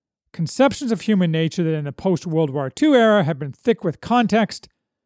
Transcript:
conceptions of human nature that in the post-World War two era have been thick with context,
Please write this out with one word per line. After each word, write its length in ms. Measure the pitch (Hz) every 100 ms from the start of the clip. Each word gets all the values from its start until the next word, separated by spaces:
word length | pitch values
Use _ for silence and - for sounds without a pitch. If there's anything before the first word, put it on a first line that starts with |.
| _ _ _
conceptions 600 | - 160 - 269 - 254
of 100 | 214
human 280 | - 202 175
nature 340 | 160 160 -
that 100 | 160
in 100 | 156
the 80 | 147
post-World 580 | - 190 175 180 160 151
War 200 | 139 135
two 240 | - 302
era 300 | 262 226 208
have 140 | 151 143
been 140 | 143
thick 300 | - - 220
with 180 | 175 -
context, 680 | - 240 220 214 208 - - _ _ _